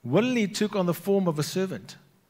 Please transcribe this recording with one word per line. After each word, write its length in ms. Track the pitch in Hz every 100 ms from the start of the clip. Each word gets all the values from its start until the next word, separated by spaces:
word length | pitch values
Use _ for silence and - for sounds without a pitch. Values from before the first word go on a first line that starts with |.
willingly 460 | 120 151 247 247 202
took 260 | - 214
on 120 | 208 175
the 80 |
form 340 | 165 - 196 185
of 100 | 151
a 40 |
servant, 540 | 147 185 190 123 - - _ _ _